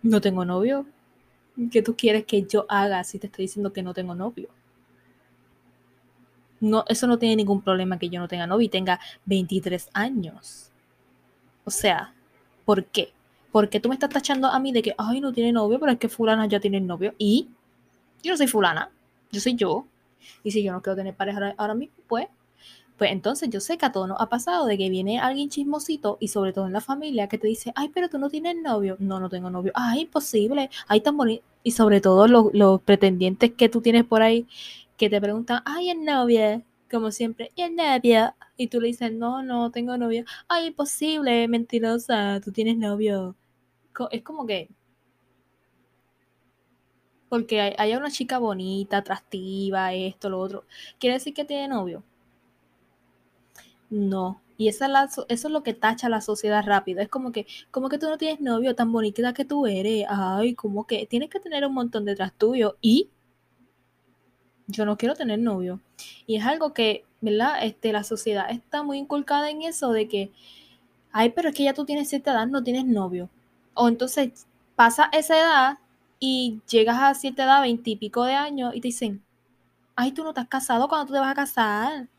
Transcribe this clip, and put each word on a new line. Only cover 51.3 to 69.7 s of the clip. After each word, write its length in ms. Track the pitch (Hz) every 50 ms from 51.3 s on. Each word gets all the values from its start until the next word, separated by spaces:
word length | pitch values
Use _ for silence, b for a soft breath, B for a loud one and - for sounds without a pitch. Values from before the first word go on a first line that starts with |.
| 285
que 120 | - 294
tiene 220 | 294 294 277 277 277
novio? 360 | 269 226 190 180 170 - 202 _ _ _ _ _ _ _ _ _ _ _ _ _ _ _ _ _ _ _ _ _ _ _ _ _ _ _ _ _ b b b b b b _ _
No. 520 | 220 208 202 196 190 190 185 180 190 - _ _ _ _
Y 100 | 220 220
esa 160 | 208 - 269
es 60 | 269
la 160 | 277 269 277 277
so-, 160 | - - - -
eso 180 | 240 240 - 302
es 40 | 302
lo 100 | 311 294
que 100 | 240 220
tacha 360 | - - 220 226 240 - 247
la 120 | 233 220
sociedad 420 | 208 - 214 208 - 208 208 214 208
rápido. 360 | 208 202 196 196 - 185 180
Es 80 | 202 208
como 220 | - 269 262 247
que, 140 | 233 226 202 B B B B B
"¿Cómo 180 | - 262 262 269
que 80 | 277 294
tú 100 | 311 311
no 80 | 311 311
tienes 240 | 320 311 311 302
novio? 340 | 294 262 233 226 240 262 247
Tan 160 | 240 240 226
bonita 420 | 226 233 220 214 202 - 233 247 247
que 120 | - 277
tú 220 | 254 294 285 285 226
eres. 380 | 202 185 190 208 220 214 202 -
Ay, 460 | 202 202 190 185 190 196 214 240 240
¿cómo 320 | - - 214 196 202 220 -
que? 180 | 240 208 220 -
Tienes 220 | - 233 277 311
que 100 | - 392
tener 260 | 392 370 320 285 277
un 80 | 277 269
montón 320 | 262 247 233 - 226 208
detrás 280 | 202 202 196 190 185 - _
tuyo". 400 | 214 220 254 262 226 208 - _
Y 280 | - 226 220 285 403 - _ _ _ _ _ _ _ _ _ _ _ _ _ _ _ _ _ _ _ _ _ _ _ _ _ _ _ _ _ _ _ -
yo 180 | 202 - 214
no 120 | 208 208 208
quiero 180 | - 233 294
tener 240 | - 311 240 214 214
novio. 400 | 233 233 208 185 180 180 180 196 _ _ _ B B B B B B
Y 100 | B 220 214
es 80 | 208
algo 280 | 240 285 320 320 294 294
que, 320 | - 233 220 208 - - _ _ _
¿verdad? 420 | - 220 208 214 226 269 302 - -
Este, 280 | 220 214 _ - 226
la 120 | 214 208 208
sociedad 460 | - 226 214 - 226 208 202 190 -
está 340 | 240 240 _ _ - 285 294
muy 140 | 285 277 277
inculcada 500 | 285 285 294 294 277 - 294 285 294 302
en 120 | 302 302 311
eso 280 | 330